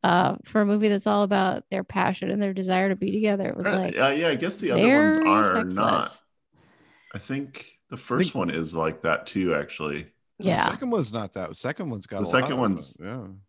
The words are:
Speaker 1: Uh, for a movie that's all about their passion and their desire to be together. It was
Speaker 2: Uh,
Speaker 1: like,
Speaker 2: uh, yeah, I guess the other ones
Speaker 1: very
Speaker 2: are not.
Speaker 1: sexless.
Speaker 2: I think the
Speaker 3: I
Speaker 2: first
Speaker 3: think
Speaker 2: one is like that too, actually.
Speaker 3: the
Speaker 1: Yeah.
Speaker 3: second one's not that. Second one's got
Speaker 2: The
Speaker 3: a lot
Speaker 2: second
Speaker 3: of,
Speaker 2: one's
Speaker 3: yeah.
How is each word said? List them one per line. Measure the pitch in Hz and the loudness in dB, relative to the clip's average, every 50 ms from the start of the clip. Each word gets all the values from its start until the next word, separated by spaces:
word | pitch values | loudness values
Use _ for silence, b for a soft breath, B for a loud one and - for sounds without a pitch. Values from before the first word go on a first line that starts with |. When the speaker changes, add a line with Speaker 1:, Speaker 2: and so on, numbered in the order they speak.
Speaker 1:
Uh, | - 190 175 175 185 - 196 - - | 4 4 4 4 4 2 0 -4 -8
for | - - 220 | -2 0 2
a | 208 | 2
movie | 202 208 208 208 214 | 4 2 2 4 2
that's | 202 196 - 214 | 2 2 2 2
all | 208 208 208 | 2 2 2
about | 196 202 196 190 190 - - - _ | 2 2 2 2 0 0 -4 -6 _
their | - 190 190 | -6 -6 -6
passion | _ - 190 180 180 185 - - 190 | _ -2 0 0 0 0 -2 -4 -4
and | 196 208 | -2 -2
their | 208 196 190 | -2 -2 -2
desire | 190 190 185 180 185 190 196 | -4 -2 0 2 2 2 2
to | 190 | 0
be | 190 190 202 | 0 -2 -2
together. | 196 214 214 214 202 196 190 - | 0 0 2 2 0 0 -2 -4
It | - - | -4 -2
was | 175 196 | -2 0
Speaker 2:
Uh, | 196 | 0
Speaker 1:
like, | 190 185 175 - - | 0 -2 -2 0 2
Speaker 2:
uh, | 127 139 139 | 2 2 2
yeah, | 151 170 165 | 2 0 0
I | 147 | 0
guess | 117 - 180 202 - | 0 -2 -4 -4 -4
the | 214 156 | -2 0
other | 123 151 190 240 269 294 302 | 2 4 6 6 6 6 6
ones | 311 311 320 | 4 4 4
Speaker 1:
very | 320 311 | 4 4
Speaker 2:
are | 196 214 - 196 185 220 - | 4 4 4 4 2 0 0
not. | 180 180 196 104 113 101 80 - | -2 -2 0 2 2 2 0 0
Speaker 1:
sexless. | - - - _ _ _ _ _ _ _ b b b b b b b b b b b - | -4 -8 -14 _ _ _ _ _ _ _ b b b b b b b b b b b -14
Speaker 2:
I | 101 | -14
think | - - 131 139 143 135 135 - - - _ _ _ _ | -10 -6 -6 -6 -6 -8 -12 -20 -20 -20 _ _ _ _
the | - 127 | -16 -16
Speaker 3:
I | |
Speaker 2:
first | - - 123 135 185 170 | -6 -4 0 0 0 0
Speaker 3:
think | - | 0
Speaker 2:
one | 123 92 85 | -2 -2 -2
is | 73 80 82 78 82 | -2 -4 -4 -4 -2
like | 80 80 80 78 - | -2 -2 -2 -2 -2
that | - 87 78 - - - | 0 0 0 0 -2 -6
too, | - 95 92 90 80 | -4 -2 0 0 0
actually. | 73 71 71 - - 78 76 73 73 - - _ _ _ _ _ _ | 0 -2 -6 -8 -8 -6 -6 -6 -6 -8 -12 _ _ _ _ _ _
Speaker 3:
the | - | -2
Speaker 1:
Yeah. | 185 165 - - - | 0 2 2 2 0
Speaker 3:
second | - 220 277 254 | 0 -2 -4 -2
one's | 233 214 147 107 | 0 -2 -2 -2
not | 104 117 107 95 _ | -4 -6 -8 -6 _
that. | 98 92 80 - - | -10 -10 -10 -10 -8
Second | - 123 151 - 202 156 | -8 -8 -6 -6 -8 -8
one's | 117 104 92 | -8 -8 -10
got | - 104 98 101 | -10 -6 -4 -4
Speaker 2:
The | |
Speaker 3:
a | - | 2
lot | |
Speaker 2:
second | - 131 131 - 135 | 2 2 2 2 0
Speaker 3:
of, | 127 | 0
Speaker 2:
one's | 123 107 95 80 73 - - - | 0 0 0 -2 -4 -10 -12 -12
Speaker 3:
yeah. | 80 95 113 131 110 92 95 98 98 | -12 -10 -10 -10 -12 -14 -16 -20 -20